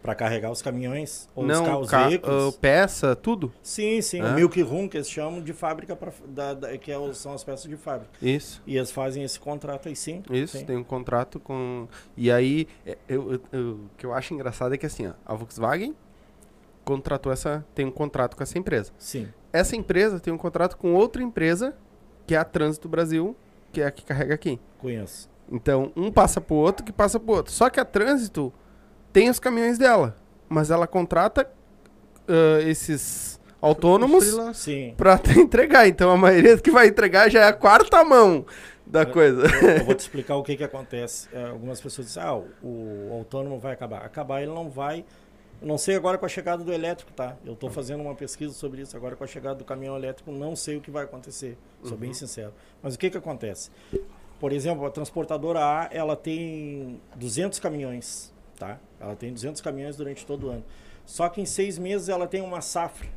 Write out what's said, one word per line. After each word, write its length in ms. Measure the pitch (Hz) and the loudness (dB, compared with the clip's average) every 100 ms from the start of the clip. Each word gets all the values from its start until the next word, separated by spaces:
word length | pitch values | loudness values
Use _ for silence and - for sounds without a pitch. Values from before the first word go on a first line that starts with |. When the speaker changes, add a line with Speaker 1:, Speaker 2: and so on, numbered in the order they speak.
Speaker 1:
Pra 120 | - 101 | -8 -6
carregar 340 | 113 113 110 | -4 -4 -6
os 140 | 117 | -8
caminhões 640 | 139 123 127 143 147 - - - | -8 -8 -8 -8 -10 -14 -16 -6
ou 100 | 139 | -2
Speaker 2:
Não, 160 | 156 | 0
Speaker 1:
os 60 | 165 | 0
carros, 220 | 147 123 | -2 0
Speaker 2:
ca-, 160 | 135 135 | 2 4
Speaker 1:
veículos? 480 | 180 139 139 139 - | 0 0 0 0 0
Speaker 2:
ah, 20 | |
peça, 560 | 139 151 190 - 143 120 | 2 4 2 0 -2 0
tudo? 380 | - 226 131 - | -2 -4 -6 -10
Speaker 1:
Sim, 400 | - - 214 220 | -14 -6 -2 -2
sim, 180 | 220 175 | -4 -4
Speaker 2:
Hã? 120 | 110 | -2
Speaker 1:
o 20 | |
milk 260 | 139 170 180 | 2 2 2
room 240 | 135 156 196 | -2 -4 -6
que 80 | 156 | -8
eles 100 | 139 | -8
chamam 320 | - 151 175 | -8 -8 -10
de 100 | 160 | -12
fábrica 420 | 156 165 156 - 180 | -8 -8 -8 -12 -14
pra, 160 | 160 - 143 | -14 -16 -16
da, 280 | 135 139 139 | -10 -10 -10
da, 200 | 135 131 | -12 -14
que 160 | - | -12
é 60 | 143 | -10
o, 160 | 143 | -10
são 200 | 131 139 139 | -12 -14 -14
as 80 | |
peças 260 | - 135 156 | -12 -14 -14
de 80 | 151 | -16
fábrica. 320 | - 127 110 - | -10 -12 -12 -6
Speaker 2:
Isso. 440 | 127 139 - - - | -4 -4 -6 -18 -6
Speaker 1:
E 120 | 135 | -6
eles 120 | 123 | -6
fazem 340 | - 135 143 | -6 -8 -8
esse 160 | 139 - | -10 -12
contrato 480 | - 147 143 139 165 | -12 -12 -10 -12 -12
aí, 80 | 139 | -12
sim. 280 | - 170 196 | -12 -12 -6
Speaker 2:
Isso, 260 | 127 147 135 | -6 -4 -10
Speaker 1:
Sim. 80 | 139 | -8
Speaker 2:
tem 100 | 123 | -8
um 80 | |
contrato 560 | 120 127 123 120 127 147 | -6 -10 -4 -4 -4 -12
com, 480 | - 135 123 123 117 - - - | -10 -8 -8 -10 -14 -20 -20 -2
e 140 | 120 | 2
aí, 360 | 120 131 151 156 - | 2 2 -2 -6 -12
é, 140 | - - - | -18 -18 -8
eu, 260 | 135 131 | -6 -4
eu, 80 | 127 - | -8 -8
eu, 200 | 135 120 | -8 -8
o 160 | 107 104 _ | -10 -16 _
que 80 | |
eu 80 | 127 | -10
acho 220 | 123 - | -8 -8
engraçado 400 | 156 127 - 127 | -10 -10 -6 -4
é 40 | 139 | -4
que 80 | 156 | -8
assim, 180 | - 101 | -8 -10
ó, 80 | 80 | -12
a 120 | - 110 | -12 -10
Volkswagen 600 | 113 113 113 156 240 311 _ _ _ _ _ _ _ _ | -10 -4 -2 -2 -6 -10 _ _ _ _ _ _ _ _
contratou 480 | - 139 - 139 135 | -6 -6 -4 -6 -4
essa, 320 | 131 156 151 151 - | -4 -4 -6 -8 -6
tem 100 | 135 | -6
um 60 | |
contrato 440 | - 147 135 123 - | -6 -8 -4 -4 -4
com 60 | |
essa 160 | 135 170 | -8 -8
empresa. 340 | 190 139 101 - | -4 -4 -6 -14
Speaker 1:
Sim. 300 | - 135 104 - _ | -14 -12 -12 -16 _
Speaker 2:
Essa 220 | 160 185 233 | -2 -2 -4
empresa 440 | 190 175 214 185 | -2 2 2 0
tem 140 | 170 | -6
um 40 | 165 | -6
contrato 400 | 175 160 180 - | -4 -2 -2 -2
com 180 | 180 175 | 2 4
outra 260 | 233 240 | 2 0
empresa, 540 | 247 226 160 175 254 294 _ _ _ _ - | -6 -2 0 0 -4 -8 _ _ _ _ -2
que 80 | |
é 60 | 160 | -2
a 40 | |
Trânsito 460 | 160 175 151 151 165 | 0 -2 -2 -2 -4
Brasil, 460 | 160 165 160 180 247 _ _ _ | -2 0 0 -2 -6 _ _ _
que 100 | - | -4
é 40 | 143 | -4
a 60 | |
que 120 | - | -4
carrega 300 | - 139 139 | -6 -4 -2
aqui. 260 | 151 165 123 - _ | -2 -4 -6 -10 _
Speaker 1:
Conheço. 500 | 127 117 98 - - _ - | -10 -8 -10 -14 -20 _ -12
Speaker 2:
Então, 400 | 123 151 135 135 - | -4 0 0 -2 -4
um 160 | 196 | 0
passa 300 | 214 185 - | 4 4 2
pro 140 | 170 151 | -2 2
outro, 280 | 160 202 | 2 0
que 80 | 214 | -8
passa 280 | - 208 220 | -2 0 0
pro 160 | 220 196 | 0 -2
outro. 160 | - | -2
Só 160 | - 247 | 2 2
que 100 | 262 | 2
a 60 | 254 | -2
Trânsito 680 | 202 226 285 214 - 131 - _ - _ _ _ | 0 2 0 -2 -6 -6 -8 _ -20 _ _ _
tem 160 | 190 233 | 4 6
os 100 | 247 | 2
caminhões 360 | 254 233 233 240 | -2 0 0 4
dela, 380 | 262 220 131 104 _ _ _ | 4 6 2 -4 _ _ _
mas 240 | 160 151 | -2 2
ela 160 | 170 170 | 0 2
contrata, 640 | 185 175 165 202 269 269 - _ _ _ _ _ - - | -2 0 2 2 0 -4 -8 _ _ _ _ _ -18 0
ah, 320 | 165 160 156 | 4 6 4
esses 800 | 160 156 - 147 - - - - _ _ | 2 -2 -4 -6 -6 -10 -12 -14 _ _
autônomos 600 | 151 156 170 196 254 359 | 2 4 4 6 6 6
Speaker 3:
Os 100 | 415 | 4
freelance. 260 | 311 233 226 | 0 -6 -8
Speaker 1:
Sim. 320 | - 139 123 - | -6 -6 -8 2
Speaker 2:
pra 220 | 185 185 | 6 6
<laughs> 20 | |
te 180 | - 147 | 8 8
entregar. 480 | 311 226 302 285 214 | 8 6 8 10 8
Então, 240 | 165 180 | 8 6
a 40 | 180 | 8
maioria 400 | 185 185 320 233 | 8 10 10 10
que 140 | - | 8
vai 160 | 247 220 | 8 8
entregar 420 | 208 202 185 220 | 8 4 6 8
já 120 | 220 | 8
é 60 | 214 | 8
a 60 | |
quarta 520 | 208 202 220 - 349 320 | 8 8 8 8 6 8
mão 400 | 262 208 160 - - - - - | 10 8 6 -4 -18 -20 -20 -2
da 140 | 156 | 2
Speaker 1:
Eu, 100 | 156 | 2
Speaker 2:
coisa. 300 | 170 147 127 151 | 6 6 6 2
Speaker 1:
eu, 220 | - 359 160 | 6 6 6
eu 40 | 117 | 2
vou 80 | 131 | -2
te 40 | |
explicar 380 | - 143 - 143 | -2 -10 -4 -4
o 60 | |
que 120 | 139 143 | -4 -6
que 80 | |
acontece. 640 | 143 135 127 120 120 - - | -8 -10 -10 -10 -8 -12 -14
É, 160 | 127 120 | -12 -12
algumas 320 | 123 120 123 | -12 -12 -12
pessoas 260 | 135 - 117 | -14 -14 -14
dizem, 160 | - | -10
"Ah, 120 | 165 120 | -6 -6
o, 120 | 85 - | -8 -16
o 460 | 127 117 110 104 101 | -14 -12 -10 -12 -10
autônomo 480 | 117 110 135 139 131 | -12 -10 -10 -8 -8
vai 140 | 127 | -10
acabar." 320 | 127 117 107 113 | -12 -12 -12 -12
Acabar 360 | - 139 135 | -12 -8 -6
ele 120 | 147 | -6
não 160 | 165 165 | -10 -12
vai. 340 | 131 139 165 - _ _ _ _ - | -8 -8 -8 -12 _ _ _ _ -16
Eu 60 | 151 | -6
não 100 | 151 | -4
sei 180 | - 190 | -2 -2
agora 200 | 175 185 | 0 -2
com 80 | 180 | -6
a 40 | |
chegada 340 | - 175 175 | -8 -6 -6
do 80 | 170 | -6
elétrico, 380 | 170 165 175 - | -6 -6 -8 -12
tá? 240 | - 127 131 - | -12 -12 -12 -18
Eu 100 | 113 | -14
tô 140 | 131 | -12
fazendo 320 | 131 123 147 | -10 -10 -10
uma 140 | 147 143 | -10 -12
pesquisa 360 | 139 - 151 | -14 -12 -12
sobre 280 | 135 143 131 | -10 -14 -12
isso 140 | 135 127 | -16 -14
agora 180 | 123 127 | -14 -12
com 80 | |
a 40 | 135 | -14
chegada 280 | - 131 135 | -12 -12 -12
do 100 | 123 | -12
caminhão 300 | 135 135 135 | -12 -10 -10
elétrico, 360 | 131 131 - | -10 -12 -14
não 240 | 139 147 160 | -12 -10 -10
sei 220 | - 147 | -10 -10
o 40 | |
que 80 | 147 | -10
vai 140 | 147 | -12
acontecer, 520 | 139 131 131 - 131 117 _ _ | -12 -16 -18 -16 -16 -16 _ _
sou 120 | 127 110 | -16 -12
bem 120 | 123 | -12
Speaker 2:
Uhum. 40 | 123 | -12
Speaker 1:
sincero. 380 | 127 - 104 - _ _ | -14 -14 -14 -18 _ _
Mas 140 | 143 123 | -12 -6
o 20 | |
que 140 | 185 | -6
que 60 | 185 | -6
acontece? 520 | 160 131 110 95 - _ _ - - - - - | -12 -10 -10 -12 -16 _ _ -10 -10 -20 -20 -10
Por 120 | 143 | -6
exemplo, 300 | 143 143 165 143 | -4 -4 -6 -8
a 20 | |
transportadora 720 | 147 147 170 151 151 156 165 | -10 -10 -10 -8 -6 -4 -2
A, 300 | 147 151 165 | 0 0 -4
ela 240 | 160 156 147 | -6 -6 -6
tem 840 | 165 160 165 156 147 143 131 120 _ - | -6 -8 -10 -12 -12 -12 -14 -16 _ -14
duzentos 440 | 120 113 196 190 | -8 -6 -6 -6
caminhões, 720 | 175 151 135 123 - - - _ - - | -8 -8 -8 -10 -12 -16 -18 _ -20 -16
tá? 220 | 95 104 _ _ | -16 -16 _ _
Ela 160 | 101 104 | -14 -12
tem 160 | 120 | -12
duzentos 300 | 120 127 151 | -12 -12 -10
caminhões 340 | 160 139 143 139 | -10 -10 -12 -12
durante 300 | 143 139 - | -12 -12 -12
todo 220 | 143 135 | -10 -10
o 20 | |
ano. 160 | 120 - - - - - | -12 -14 -20 -20 -20 -18
Só 240 | - 170 | -6 -6
que 100 | 220 | -4
em 60 | 185 | -8
seis 320 | - 196 170 | -4 -4 -4
meses 320 | 180 202 175 | -6 -6 -4
ela 160 | 185 175 | -6 -4
tem 160 | 190 | -6
uma 180 | 190 175 | -8 -10
safra 460 | - 175 170 - - | -8 -6 -6 -10 -16